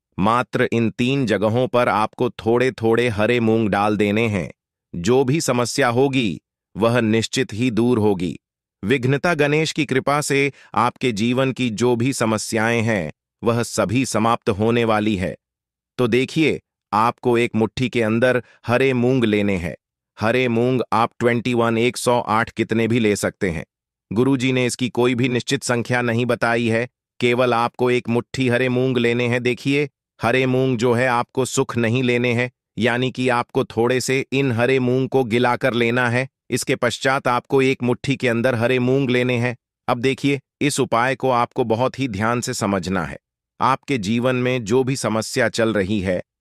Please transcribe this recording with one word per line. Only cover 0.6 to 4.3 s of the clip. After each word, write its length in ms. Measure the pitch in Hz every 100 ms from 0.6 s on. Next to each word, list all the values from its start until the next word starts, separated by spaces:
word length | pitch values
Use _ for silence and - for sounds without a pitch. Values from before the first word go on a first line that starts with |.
| 120
इन 160 | 113 113
तीन 360 | - 123 139 117
जगहों 420 | 104 107 117 127
पर 220 | 120 120
आपको 400 | 101 107 - 123
थोड़े-थोड़े 800 | - 113 120 131 - 113 117 123
हरे 300 | 101 107 123
मूंग 300 | 113 113 107
डाल 280 | 101 104 104
देने 300 | 104 104
हैं। 240 | 113